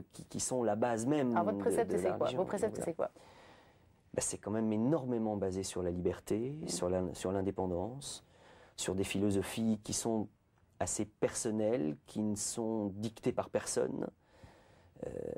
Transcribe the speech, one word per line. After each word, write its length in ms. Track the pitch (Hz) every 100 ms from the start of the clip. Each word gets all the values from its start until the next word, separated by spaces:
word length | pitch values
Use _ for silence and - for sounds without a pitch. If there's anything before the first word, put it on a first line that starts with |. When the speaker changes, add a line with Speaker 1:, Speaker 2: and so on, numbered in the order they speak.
| 90
Speaker 1:
qui, 120 | - -
qui 140 | 117
sont 240 | - 127
la 120 | 113 104
base 300 | 123 113 117
même 260 | 151 127
Speaker 2:
Alors, 120 | - -
votre 120 | 202
Speaker 1:
de, 60 |
Speaker 2:
précepte, 280 | - 214 226
Speaker 1:
de 60 | -
Speaker 2:
c'est 60 |
Speaker 1:
la 100 | 180
Speaker 2:
quoi ? 120 | - -
Speaker 1:
religion. 140 | 127
Speaker 2:
Vos 60 | 190
préceptes, 280 | 202 220 196
Speaker 1:
Voilà. 80 | 175
Speaker 2:
c'est 80 | 160
quoi ? 160 | - - - - - - - - - - _ -
Speaker 1:
Bah, 80 |
c'est 160 | - -
quand 100 | -
même 240 | 107 110
énormément 640 | 107 117 160 127 117 110 104
basé 240 | 95 92
sur 220 | 95 -
la 80 | 90
liberté, 680 | 87 90 82 - 104 123 151
Speaker 2:
Mm. 40 | 170
Speaker 1:
sur 220 | - 90
la, 140 | 92 90
sur 180 | - 92
l'indépendance, 920 | 98 95 92 92 87 98 135 139 - - - - - - -
sur 200 | - 92
des 80 |
philosophies 760 | 95 101 104 98 92 - 113 107
qui 100 | -
sont 340 | - 120 113 101 - _ _ _ _
assez 260 | - - 104
personnelles, 880 | - 127 - 120 107 107 123 151 143 -
qui 140 | -
ne 140 | 107 101
sont 520 | - - 110 113 104 95
dictées 360 | 110 - 127
par 200 | - 95
personne. 560 | 104 - - 127 - - - _ - - - - - - - -
Euh, 40 | 50 50